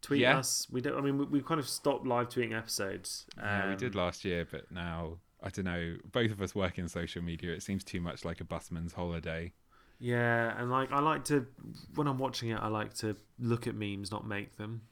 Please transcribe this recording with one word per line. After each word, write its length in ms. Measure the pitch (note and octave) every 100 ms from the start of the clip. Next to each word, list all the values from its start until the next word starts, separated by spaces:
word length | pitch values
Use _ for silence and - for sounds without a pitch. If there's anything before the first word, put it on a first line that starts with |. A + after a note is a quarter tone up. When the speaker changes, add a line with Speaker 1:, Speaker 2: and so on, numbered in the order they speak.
Speaker 1:
Tweet 200 | - C#3+
Speaker 2:
Yeah. 180 | B2 C3+
Speaker 1:
us. 280 | B2+ - -
We 100 | B2+
don't. 160 | B2+ B2+
I 40 |
mean, 180 | C#3+ C#3
we, 60 |
we 160 | C#3+ D3
kind 160 | C3+ D#3+
of 100 | C3
stopped 380 | - - C3+ C3+
live 220 | A#2+ A#2+
tweeting 280 | - A2+ A2+
episodes. 720 | A2 - G2 F#2+ F#2+ - - -
Speaker 2:
Yeah, 340 | G#2 G2+ G2
we 60 | F#2+
did 180 | A#2+ G2+
Speaker 1:
Um, 20 |
Speaker 2:
last 200 | F2+ -
year, 220 | G2 F2 E2
but 200 | D#2+ -
now, 480 | F2 F2 E2 E2 E2+ - _
I 60 | -
don't 140 | -
know, 320 | F#2 F2 E2+ E2+ -
both 180 | B2+ A#2
of 100 | G#2
us 140 | F#2+
work 240 | G#2 F#2 F2+
in 100 | F2
social 340 | F2 E2+ -
media. 300 | E2+ E2 F2+
It 100 | E2
seems 200 | - F#2+
too 160 | - F#2+
much 240 | E2+ C#2
like 160 | E2+ E2+
a 40 |
busman's 480 | E2 E2 - E2+ E2+
holiday. 600 | - F2+ E2+ E2 E2 E2+ - _ _ - -
Speaker 1:
Yeah, 580 | A#2+ A#2+ A#2+ A#2 A#2 G#2+
and, 100 | B2
like, 220 | C3 C3
I 80 | C#3
like 240 | D3 D3+
to, 220 | C3+ D3 A#2+ - - - - -
when 100 | D3
I'm 120 | C3
watching 320 | C3 - A#2
it, 80 | A2
I 80 | G#2+
like 260 | A2 G#2+ -
to 200 | A2 G#2 - -
look 260 | A#2+ A#2 A#2+
at 80 |
memes, 380 | A2 G#2 G2 G2
not 120 | G#2+ A2
make 300 | G2+ G#2 -
them. 260 | G#2+ A2+ A2